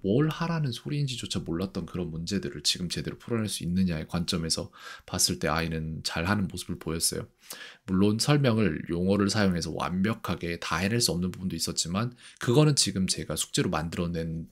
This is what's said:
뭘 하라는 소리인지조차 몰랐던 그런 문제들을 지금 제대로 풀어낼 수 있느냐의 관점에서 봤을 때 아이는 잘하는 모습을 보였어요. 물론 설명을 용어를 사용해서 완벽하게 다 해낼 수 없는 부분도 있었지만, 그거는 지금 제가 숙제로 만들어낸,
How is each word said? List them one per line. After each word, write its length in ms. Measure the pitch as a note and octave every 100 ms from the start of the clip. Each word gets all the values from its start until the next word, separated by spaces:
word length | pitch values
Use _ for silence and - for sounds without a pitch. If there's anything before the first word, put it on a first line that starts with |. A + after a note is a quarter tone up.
뭘 260 | F#2+ A#2+ D#3
하라는 420 | - E3 E3 C#3
소리인지조차 680 | A#2 - D3 C#3 A#2 G#2 F#2+
몰랐던 480 | D2+ E2 F#2+ F#2+ E2
그런 240 | F2+ F2
문제들을 500 | D#2+ E2+ G2 - C#2+
지금 280 | - - F2
제대로 280 | - D#2 -
풀어낼 320 | - A#2 G#2+
수 140 | -
있느냐의 440 | E2+ F#2 F#2 D#2 D#2+
관점에서 640 | F2 E2+ F2+ D#2+ E2+ E2+ - - - -
봤을 320 | - - F2
때 80 | D#2+
아이는 540 | D#2+ E2 D#2+ D#2+ D#2+
잘하는 440 | - D#2 E2+ G#2 F#2
모습을 300 | F2+ - E2+
보였어요. 500 | D#2+ E2 - D#2+ - _ - - - - -
물론 340 | F#2 G2+ A2
설명을 640 | - D3 C3+ A2 G2 D#2 -
용어를 400 | E2+ F#2 G2+ G2
사용해서 400 | A2 G2 E2+ D#2+
완벽하게 880 | E2+ D2+ F#2 A2 - - E2+ F2 E2+
다 180 | - D#3+
해낼 240 | G2 A#2+
수 100 | -
없는 200 | E2+ F2+
부분도 240 | F2+ F#2 E2
있었지만, 580 | - - D#2+ F#2 A#2+ - - -
그거는 360 | - B2+ D3+ C3+
지금 320 | G2 F#2+ F2+
제가 280 | - - D#2
숙제로 340 | - - A#2
만들어낸, 760 | D#2+ E2 F2+ E2+ E2 E2 E2 -